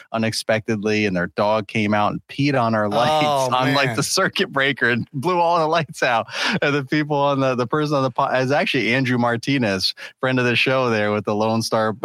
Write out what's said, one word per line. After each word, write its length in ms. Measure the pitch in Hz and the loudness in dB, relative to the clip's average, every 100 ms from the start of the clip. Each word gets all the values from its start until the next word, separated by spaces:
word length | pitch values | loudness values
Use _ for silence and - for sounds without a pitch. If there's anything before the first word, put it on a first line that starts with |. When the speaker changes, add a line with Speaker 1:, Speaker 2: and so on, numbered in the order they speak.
| - | -8
Speaker 1:
unexpectedly, 920 | 113 110 - - 110 113 110 104 107 104 | -4 -2 -2 -2 -2 -2 -2 0 0 0
and 100 | 92 | 0
their 120 | 87 | -2
dog 400 | - 104 110 101 | -2 0 0 -2
came 260 | 113 104 | -2 0
out 180 | 104 104 | 2 0
and 100 | 98 - | -2 -8
peed 320 | - 143 135 | -2 0 2
on 160 | 113 110 | 2 0
our 100 | 104 | 0
Speaker 2:
Oh, 40 | |
Speaker 1:
lights 640 | 107 151 156 151 139 131 | 2 2 2 2 2 0
<laughs> 0 | |
on, 200 | 127 131 | 0 2
like, 140 | 143 135 | 2 0
Speaker 2:
man. 80 | 117 | -2
Speaker 1:
the 80 | |
circuit 480 | - - 185 - 190 | -2 0 0 -2 -2
breaker 380 | 139 135 131 120 | 0 0 0 0
and 200 | 120 - | 0 -2
blew 260 | 143 160 180 | -4 0 2
all 200 | 170 170 | 2 2
the 80 | 156 | 2
lights 360 | 165 147 - | 0 -2 -2
out. 240 | 139 117 101 - - 214 | 0 0 -2 -4 -4 0
And 120 | 147 | 0
the 120 | 143 131 | -2 0
people 320 | 151 151 143 | -2 0 0
on 220 | 143 139 | 2 2
the, 160 | 135 127 | 0 0
the 120 | 123 | -2
person 280 | 151 147 143 | -2 0 0
on 80 | |
the 80 | 131 | 0
po-, 160 | - 139 | 0 0
is 240 | 127 131 | 0 0
actually 420 | 147 190 135 104 | 0 0 0 0
Andrew 240 | 127 127 123 | 0 0 0
Martinez, 760 | 120 117 - 139 110 95 - - - - | 0 0 -2 0 0 0 -2 -6 -14 -6
friend 200 | 131 127 | -2 0
of 60 | 123 | 2
the 100 | 117 | 2
show 340 | 135 131 123 | 2 2 2
there 220 | 110 104 | 0 0
with 140 | 104 107 | 0 0
the 100 | 104 | 0
Lone 260 | 110 113 | 0 0
Star 340 | 110 113 110 101 | 0 0 0 0